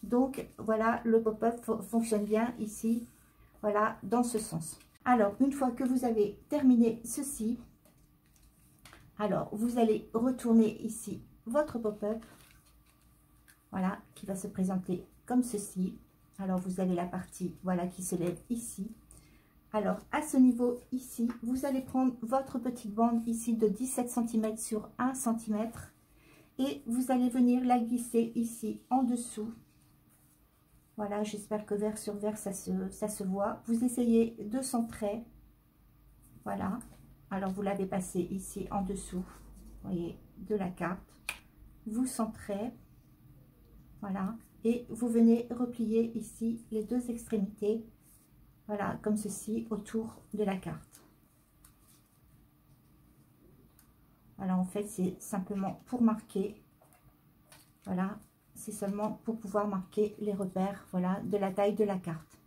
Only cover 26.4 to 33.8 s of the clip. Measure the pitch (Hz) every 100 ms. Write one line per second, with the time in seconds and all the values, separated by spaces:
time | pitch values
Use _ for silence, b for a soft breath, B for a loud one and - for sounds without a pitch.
26.4 | b - 262 285 - 233 254 254 247 247
27.4 | 247 247 247 247 226 240 - 233 233 -
28.4 | 226 - 214 214 - 254 247 240 - -
29.4 | 214 - - _ _ _ _ _ _ _
30.4 | _ _ _ _ _ - 208 202 214 208
31.4 | - 214 208 208 214 214 - 208 208 214
32.4 | - 190 - 185 190 - 214 208 190 190
33.4 | 202 240 - 233